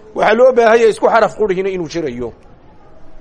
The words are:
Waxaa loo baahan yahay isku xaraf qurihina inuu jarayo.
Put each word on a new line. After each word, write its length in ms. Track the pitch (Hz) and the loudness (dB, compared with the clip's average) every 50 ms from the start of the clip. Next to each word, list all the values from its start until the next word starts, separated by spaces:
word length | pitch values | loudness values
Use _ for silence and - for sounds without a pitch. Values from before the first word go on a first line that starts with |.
| - - - | -20 -14 -6
Waxaa 200 | - - 180 214 | -2 0 0 2
loo 180 | 226 247 262 247 | 4 4 4 4
baahan 260 | 233 233 220 220 233 | 4 4 4 4 4
yahay 120 | 233 220 | 4 2
isku 160 | 196 - - | 0 2 0
xaraf 300 | 220 190 226 220 190 - | 2 2 2 2 0 -2
qurihina 320 | - 214 208 185 180 190 196 | -4 -4 -2 -2 -4 -4 -6
inuu 200 | 190 185 175 147 | -6 -6 -8 -8
jarayo. 440 | - 170 160 143 120 120 120 113 - - _ - - - _ - - - - - - - - - - - | -8 -8 -8 -8 -8 -8 -10 -12 -12 -16 _ -20 -20 -20 _ -20 -20 -20 -20 -20 -20 -20 -20 -20 -20 -20